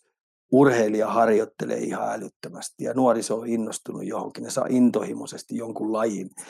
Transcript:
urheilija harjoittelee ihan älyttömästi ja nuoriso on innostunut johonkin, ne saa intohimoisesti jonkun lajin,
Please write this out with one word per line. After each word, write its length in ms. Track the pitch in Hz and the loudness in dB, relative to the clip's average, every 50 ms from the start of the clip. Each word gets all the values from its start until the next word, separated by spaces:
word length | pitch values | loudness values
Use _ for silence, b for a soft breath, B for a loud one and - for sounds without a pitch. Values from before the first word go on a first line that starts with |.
| _ _ _ _ _ _ _ _ _ _ | _ _ _ _ _ _ _ _ _ _
urheilija 560 | 127 131 139 139 123 117 110 107 107 107 110 107 | 6 6 6 6 6 4 2 2 2 0 0 0
harjoittelee 720 | 104 113 113 113 107 107 110 - - - - 117 113 117 | 2 2 4 4 4 4 2 0 -6 -8 -6 -4 -4 -4
ihan 320 | 113 113 95 - 113 107 107 | -4 -4 -4 -4 -4 -4 -6
älyttömästi 680 | 113 101 - - _ - 123 - - - - - - 123 | -6 -8 -12 -14 _ -16 -16 -14 -14 -14 -14 -12 -8 -8
ja 100 | 117 117 | -4 0
nuoriso 420 | 131 131 123 113 113 107 - 113 | 2 4 4 4 2 0 -4 -4
on 120 | 113 120 120 | -4 -4 -4
innostunut 580 | 117 113 110 107 - - - - - - 98 | -4 -2 -4 -4 -8 -10 -10 -12 -10 -10 -8
johonkin, 380 | - 110 107 110 - - - 117 | -8 -6 -6 -8 -8 -10 -10 -12
ne 60 | 113 | -8
saa 160 | - 131 - - | -4 -4 -2 2
intohimoisesti 880 | 127 127 123 120 104 107 98 95 - - - - 127 - - - 117 117 | 4 6 6 6 6 2 -2 -2 -6 -8 -10 -12 -12 -14 -12 -10 -8 -8
jonkun 360 | 117 113 101 101 107 107 110 | -8 -8 -8 -6 -4 -4 -2
lajin, 360 | 110 113 113 101 95 95 95 B B B | 0 0 0 -2 -4 -6 -10 B B B